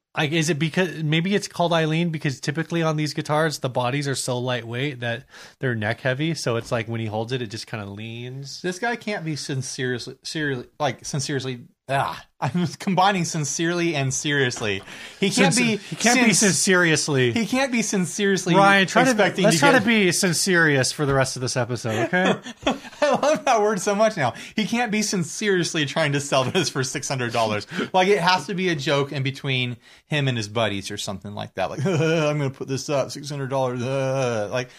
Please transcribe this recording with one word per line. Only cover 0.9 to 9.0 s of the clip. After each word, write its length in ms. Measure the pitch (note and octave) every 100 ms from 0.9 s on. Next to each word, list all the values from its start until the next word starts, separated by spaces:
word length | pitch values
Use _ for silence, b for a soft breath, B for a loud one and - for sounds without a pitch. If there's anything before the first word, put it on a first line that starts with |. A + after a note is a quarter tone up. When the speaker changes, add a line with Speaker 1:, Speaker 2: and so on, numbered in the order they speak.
| D3+
Speaker 1:
maybe 320 | D#3 D#3 F3
it's 140 | G3+ G3
called 240 | - F3
Eileen 380 | E3 D#3 D#3 F3
because 320 | D#3 D3 B2+
typically 420 | - D3 D#3+ E3+
on 140 | D#3+ D#3
these 160 | D3+
guitars, 460 | - D3 D3+ D#3+ C#3
the 100 | C3
bodies 400 | B2+ B2 C#3 C#3+
are 60 | C3
so 220 | - B2
lightweight 640 | B2+ B2 A2+ A#2+ C#3+ B2
that 240 | A#2+ A#2 - B B _
they're 160 | C3+ A2+
neck 260 | G#2 A#2
heavy. 320 | C3+ C3 D#3
So 240 | D#3 - A#2
it's 160 | -
like 160 | A#2+ A2
when 100 | A2+
he 60 | A2
holds 240 | G#2+ A2+
it, 100 | C3
it 60 | A#2
just 200 | G#2+ -
kinda 180 | A2+ G2
leans. 760 | G2+ A2 A2+ B2 C3+ C#3 -
Speaker 2:
This 180 | F3+ F3+
guy 180 | A#3+
can't 260 | A#3